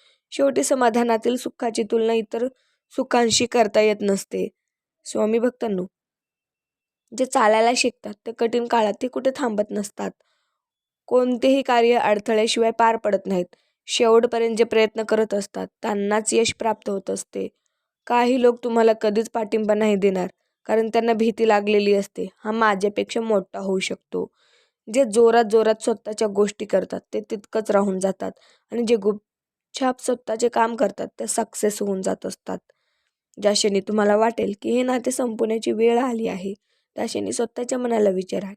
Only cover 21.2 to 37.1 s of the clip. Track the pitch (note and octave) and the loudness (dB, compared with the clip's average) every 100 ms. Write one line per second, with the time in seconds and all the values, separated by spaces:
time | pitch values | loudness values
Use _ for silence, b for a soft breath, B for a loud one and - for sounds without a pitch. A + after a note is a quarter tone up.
21.2 | A3+ G#3 A3 G#3 G#3 G#3 G3+ G3+ G3 - | 0 2 2 2 2 2 2 0 0 -8
22.2 | F#3+ - G#3+ A3+ A3 G3 G#3 G3+ G3+ A#3+ | -10 -10 -6 0 0 2 -2 -2 -4 -4
23.2 | A3+ G3+ F#3 G3 G3 F#3+ - F#3+ _ - | 0 0 -2 -8 -4 -4 -4 -8 _ -8
24.2 | - _ _ _ _ _ - A#3 B3 G#3+ | -8 _ _ _ _ _ -4 0 2 4
25.2 | A#3 A#3 A3 A3 A3 A3 - A3 - G#3+ | 4 4 4 2 2 0 -2 -4 -6 -4
26.2 | A3 G3 G3+ - G3+ F#3+ F#3 - - G#3+ | -2 0 -2 -2 -4 -2 -2 -8 -8 -10
27.2 | G#3 G#3+ - A3+ G#3+ G3+ G3+ F#3+ F#3+ - | -8 -10 -6 -6 0 2 2 0 -2 -4
28.2 | F#3+ - b b b A#3 A3+ A3+ G3+ G#3 | -10 -12 b b b -6 0 2 2 -4
29.2 | - _ _ _ _ - C4 B3 - A#3+ | -8 _ _ _ _ -4 -4 -2 -4 -6
30.2 | - A3 A#3+ A#3 A3+ A#3 G3+ - - - | -6 -2 0 0 0 0 -2 -2 -12 -10
31.2 | A3+ - A3 - G#3 G3+ G3+ F#3+ F#3+ F#3 | -6 -4 -6 -2 -2 -2 -4 -4 -4 -6
32.2 | F#3+ - - F#3 - _ _ _ _ _ | -8 -12 -10 -12 -12 _ _ _ _ _
33.2 | _ - G3+ G#3 G#3+ G3 F#3+ G#3 G#3 G#3 | _ -2 0 2 0 0 0 0 4 4
34.2 | A3+ A3+ G3+ G#3 A3 A#3+ B3+ B3 B3 C4 | 2 0 -4 -4 -2 -2 0 -2 -2 -4
35.2 | B3 A3 A3 A3+ A#3 A3 A#3 A#3 C4 A3+ | -4 -2 -2 -2 -2 0 2 2 0 -2
36.2 | A3+ F#3+ G3 G#3 _ _ _ - A3+ | -4 -6 -8 -12 _ _ _ -10 -6